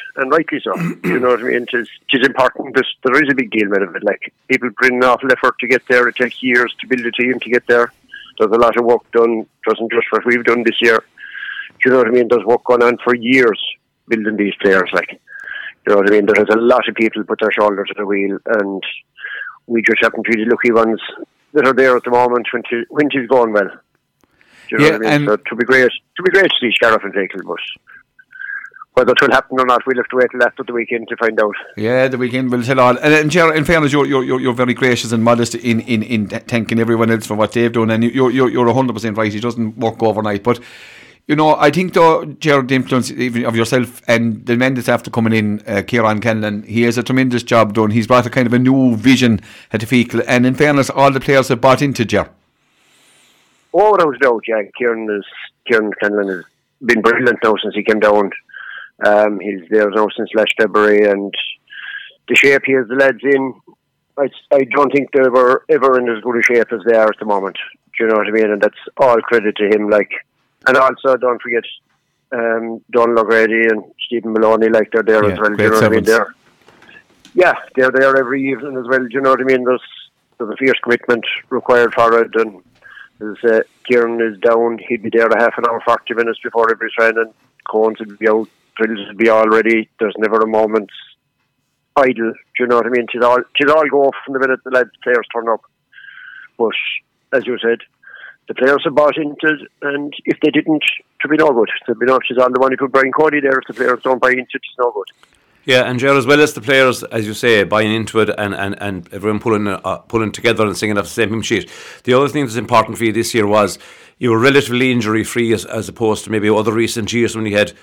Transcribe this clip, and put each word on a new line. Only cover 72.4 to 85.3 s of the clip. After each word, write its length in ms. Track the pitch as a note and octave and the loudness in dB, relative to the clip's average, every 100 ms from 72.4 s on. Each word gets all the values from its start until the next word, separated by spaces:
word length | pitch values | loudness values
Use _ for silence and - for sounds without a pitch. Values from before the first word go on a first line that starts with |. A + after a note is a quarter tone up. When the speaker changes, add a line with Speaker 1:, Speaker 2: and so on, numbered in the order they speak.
| A#2 A2+ A#2 A2+ - | -2 -4 -6 -10 -2
Speaker 1:
Donald 260 | B2 A#2 A#2 | 2 2 2
O'Grady 480 | G#2+ A2+ A2 A2+ A2+ | 2 2 2 2 0
and 160 | G#2+ - - - | 0 -6 -14 -8
Stephen 260 | A#2 A2 | -6 -2
Maloney, 360 | A2 A2 A2+ A2+ | 0 2 4 4
like, 240 | A2+ G#2 | 2 2
they're 100 | A2+ | 0
there 220 | G#2+ A2 | 2 2
Speaker 2:
Yeah, 80 | G#2 | 2
Speaker 1:
as 80 | F#2+ | 0
well. 100 | G#2+ | -2
Do 60 | G#2 | 0
Speaker 2:
great 80 | |
Speaker 1:
you 60 | G#2+ | 2
know 20 | |
what 100 | A2 | 4
I 40 | A2 | 2
mean? 160 | A2 | 2
Speaker 2:
servants. 300 | G#2 A2+ G2+ - _ _ _ _ - - _ _ - | 2 2 0 -10 _ _ _ _ -20 -20 _ _ -4
Speaker 1:
They're, 100 | F3 F3 | 2 2
yeah, 80 | B2 - | 0 -4
they're 160 | C3 C3 | 0 2
there 260 | C3 C3+ C3+ | 4 4 4
every 320 | A#2+ C#3 C3+ | 0 -2 -4
evening 280 | A#2+ C#3+ C3 | -6 -6 -8
as 100 | A#2+ | -2
well. 140 | C3 | -2
Do 100 | B2 | -2
you 100 | C3 | 0
know 100 | C3+ | 2
what 100 | B2+ | 2
I 40 | |
mean? 200 | C3 B2+ | 2 0
There's, 180 | B2 B2 - - - _ _ - | 0 -2 -4 -20 -20 _ _ -10
there's 120 | A2 | -10
a 60 | G#2+ | -2
fierce 220 | C3 A#2 | 0 0
commitment 400 | A#2 A#2+ - A#2 - - - | 0 -2 0 -2 -4 -10 -6
required 420 | B2 - B2 A#2 | -4 2 4 4
for 220 | B2 A#2 A#2 | 2 4 4
it. 100 | A2+ A2+ | 2 0
And 260 | A2 F#2 _ _ - - - - | -2 -6 _ _ -20 -20 -20 -14
as 160 | G#2+ F#2+ | -12 -2
I 60 | A#2 | 0
say, 140 | A2 - _ - | 2 0 _ 0
Kieran 320 | A#2+ A#2 A#2 | 0 2 -2
is 180 | A2+ G2 | -4 0
down. 400 | A#2 A#2 A#2 A2+ | 2 2 0 -4
He'd 240 | - A#2 | -6 -8
be 80 | A2 | -2
there 160 | A2+ | 0
a 160 | A2+ | 2